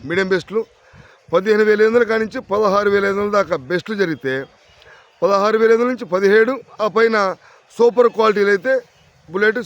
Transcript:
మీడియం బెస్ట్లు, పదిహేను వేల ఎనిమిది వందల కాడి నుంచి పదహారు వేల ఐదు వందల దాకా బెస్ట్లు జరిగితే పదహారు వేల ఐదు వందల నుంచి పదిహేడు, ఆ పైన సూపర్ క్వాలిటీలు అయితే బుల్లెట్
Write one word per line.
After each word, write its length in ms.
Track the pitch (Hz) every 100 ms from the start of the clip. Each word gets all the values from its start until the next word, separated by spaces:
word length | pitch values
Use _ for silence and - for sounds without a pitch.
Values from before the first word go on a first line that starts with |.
| 135
మీడియం 200 | 175 190
బెస్ట్లు, 260 | 185 - 208 220 _ _ - - _ -
పదిహేను 300 | 175 196 208 214
వేల 100 | 214
ఎనిమిది 100 | 220
వందల 160 | 233 220
కాడి 100 | 226 220
నుంచి 140 | 262 -
పదహారు 380 | 202 214 202 208 202
వేల 80 | 196
ఐదు 60 | 196
వందల 140 | 208 202
దాకా 180 | 165 165 127
బెస్ట్లు 260 | 175 - 208
జరిగితే 320 | 185 147 135 131 135 _ _ _ - - _ -
పదహారు 340 | 175 196 208 220
వేల 80 | 220
ఐదు 80 | 226
వందల 100 | 247
నుంచి 140 | 254 160 180
పదిహేడు, 360 | 196 214 226 262 - -
ఆ 20 | 214 214
పైన 180 | 226 214 190 - _ _ _ -
సూపర్ 340 | 240 233 233 -
క్వాలిటీలు 340 | 220 208 202 202
అయితే 180 | 254 262 - _ _ _ -
బుల్లెట్ 280 | 180 214 220